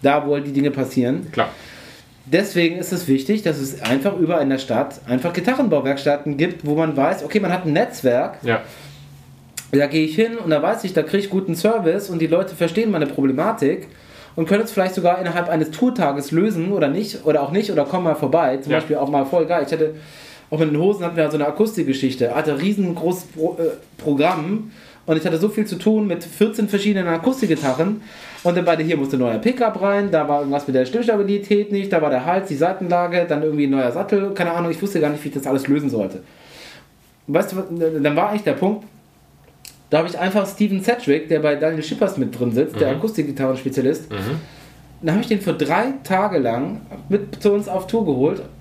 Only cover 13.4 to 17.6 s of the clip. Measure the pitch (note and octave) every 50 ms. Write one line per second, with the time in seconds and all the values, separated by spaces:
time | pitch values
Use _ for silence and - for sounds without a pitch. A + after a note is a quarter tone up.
13.4 | E3+ G#3 A3 - D3+ C3+ E3+ - - - - - - - - - - - - -
14.4 | E3 D#3+ G3 G3+ A3+ G#3+ - - F#3 F#3 F#3 - E3+ F3 F3+ F3+ F#3 F3 E3 F3
15.4 | E3+ D3+ E3 D#3+ D#3 D#3 - - B3+ B3+ B3 G3 F3 C#3+ C#3 C#3+ C3+ - D#3 E3
16.4 | G3 A3 G3+ E3 E3 F#3 G3+ F#3+ D#3 C#3 C#3+ F3+ A3 - - - - D#3 D3 D3
17.4 | C#3 C3 D#3+ G3